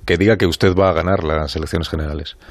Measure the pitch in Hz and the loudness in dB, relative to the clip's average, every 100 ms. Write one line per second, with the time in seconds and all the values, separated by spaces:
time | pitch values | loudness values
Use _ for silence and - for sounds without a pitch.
0 | - 87 101 104 90 80 98 90 95 82 | -2 2 4 4 2 2 2 4 4 2
1 | 87 98 80 78 76 80 76 85 80 80 | 0 0 0 -2 -4 -6 -4 -4 -4 -4
2 | 78 76 73 - - | -6 -6 -10 -16 -12